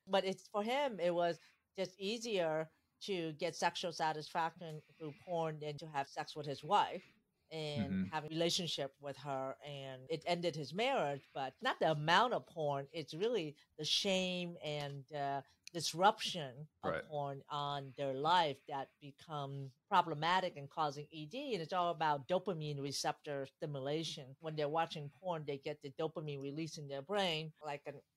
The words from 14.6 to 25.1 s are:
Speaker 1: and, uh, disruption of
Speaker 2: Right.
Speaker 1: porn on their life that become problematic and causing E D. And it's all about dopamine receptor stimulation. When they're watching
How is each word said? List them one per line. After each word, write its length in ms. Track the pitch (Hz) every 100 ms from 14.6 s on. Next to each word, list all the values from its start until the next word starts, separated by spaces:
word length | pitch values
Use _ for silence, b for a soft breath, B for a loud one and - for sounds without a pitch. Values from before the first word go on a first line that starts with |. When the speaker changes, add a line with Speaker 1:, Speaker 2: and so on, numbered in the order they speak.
Speaker 1:
and, 480 | 151 147 143 143 131
uh, 300 | 151 139 139 - b -
disruption 960 | 170 151 160 196 - - 175 139 127 156 _
of 80 | 185
Speaker 2:
Right. 120 | 82 -
Speaker 1:
porn 360 | 151 143 139 -
on 440 | 147 143 143 139 127
their 160 | 139
life 440 | 131 151 180 160 135 -
that 220 | 139 135 _
become 680 | 143 - - 151 139 139 135 - -
problematic 680 | 190 165 147 165 185 180 143
and 120 | 139
causing 380 | - 151 143 147
E 140 | 156 151
D. 260 | 247 294
And 80 | 196
it's 120 | 156
all 180 | 185 175
about 360 | 160 156 147 127
dopamine 540 | 180 180 160 151 143
receptor 640 | 139 135 160 - 156 143 135
stimulation. 880 | - 160 143 135 156 160 - 131 135
When 160 | 156 151
they're 140 | 143
watching 400 | 160 165 160 143